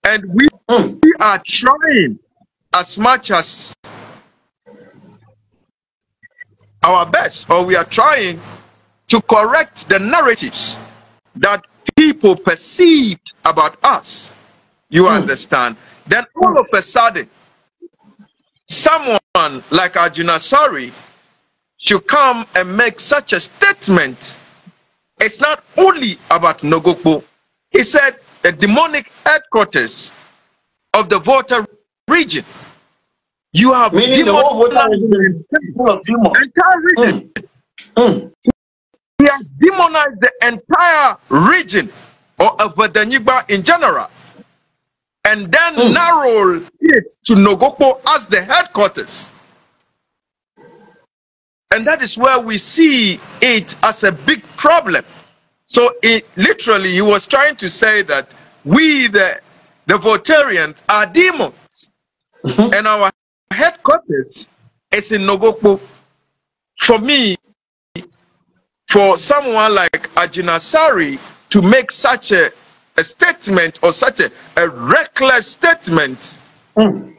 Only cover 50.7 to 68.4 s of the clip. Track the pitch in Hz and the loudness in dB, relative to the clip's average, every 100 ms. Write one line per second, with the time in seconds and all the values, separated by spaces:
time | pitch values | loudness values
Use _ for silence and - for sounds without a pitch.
50.7 | - 202 _ _ _ _ _ _ _ _ | -20 _ _ _ _ _ _ _ _ _
51.7 | 220 226 311 240 226 254 262 226 214 - | -4 -2 -4 -4 0 0 0 -2 -8 -6
52.7 | - 320 262 208 175 - - 247 226 - | 2 2 2 0 -4 -14 -4 0 0 -4
53.7 | - 220 214 202 165 147 285 - - 302 | -2 -2 0 -4 -2 -4 -4 -6 -2 2
54.7 | 339 220 165 - - _ _ _ _ _ | 2 0 -6 -6 -20 _ _ _ _ _
55.7 | - 240 - 226 220 - 180 240 - 233 | 0 0 0 0 0 -4 -2 -2 0 0
56.7 | 208 190 180 208 202 - 269 294 269 185 | 0 0 0 2 0 0 0 0 -2 -10
57.7 | - 220 214 190 139 135 - _ _ 139 | -2 0 0 -2 -4 -6 -20 _ _ 0
58.7 | 226 320 285 240 202 185 - _ _ _ | 2 4 2 0 2 0 -4 _ _ _
59.7 | _ - 190 208 214 220 311 277 180 151 | _ -4 0 0 0 2 2 2 -2 -4
60.7 | - - 208 202 254 370 320 160 _ _ | -6 -4 -2 0 2 0 0 -8 _ _
61.7 | - - _ _ _ _ _ 139 127 220 | -12 -12 _ _ _ _ _ -4 0 2
62.7 | 190 214 208 196 _ _ _ _ 196 320 | 2 0 0 -2 _ _ _ _ -2 -2
63.7 | 330 - 330 - 139 - - - _ _ | 0 0 0 0 -6 -6 -10 -12 _ _
64.7 | _ _ 208 208 214 196 196 220 220 208 | _ _ -6 -2 -4 -2 2 0 2 2
65.7 | 196 - _ _ _ _ _ _ _ _ | 2 -4 _ _ _ _ _ _ _ _
66.7 | - - 226 240 285 220 180 _ _ _ | -6 0 0 2 0 0 -4 _ _ _
67.7 | _ _ - - _ _ _ | _ _ -20 -20 _ _ _